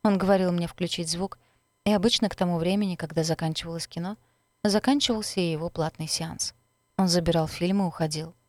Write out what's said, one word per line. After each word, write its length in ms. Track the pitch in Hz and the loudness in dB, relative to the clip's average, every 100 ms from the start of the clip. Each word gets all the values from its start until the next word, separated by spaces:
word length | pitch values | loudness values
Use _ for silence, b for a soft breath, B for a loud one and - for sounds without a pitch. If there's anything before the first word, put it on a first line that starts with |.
Он 140 | 214 196 | 4 2
говорил 340 | 190 196 185 | 4 4 4
мне 160 | 175 170 | 0 -2
включить 420 | - 175 - 165 | -4 -4 -4 -4
звук, 300 | 170 196 - _ _ _ _ - | -4 -6 -8 _ _ _ _ 0
и 60 | |
обычно 340 | 208 214 - 202 | 4 4 2 0
к 80 | - | 0
тому 220 | 180 170 | 0 2
времени, 380 | 170 196 202 175 | 2 2 0 -2
когда 280 | 151 160 | -2 -2
заканчивалось 640 | 160 160 160 156 165 165 - | 0 0 -2 -4 -6 -8 -8
кино, 300 | - 180 214 _ _ _ _ | -8 -8 -8 _ _ _ _
заканчивался 760 | 214 208 247 285 - 220 208 - | 2 2 4 2 2 -2 -2 -2
и 120 | 170 | -2
его 180 | 156 170 | -2 -4
платный 380 | - 160 - 156 | -4 -4 -4 -6
сеанс. 460 | - 165 - - _ _ _ _ - | -6 -6 -6 -8 _ _ _ _ 0
Он 100 | 190 | 2
забирал 400 | 175 165 165 156 | 4 4 2 0
фильм 340 | - 175 202 | -2 0 0
и 40 | 185 | 0
уходил. 500 | - 160 156 160 - | -2 -4 -2 -8 -16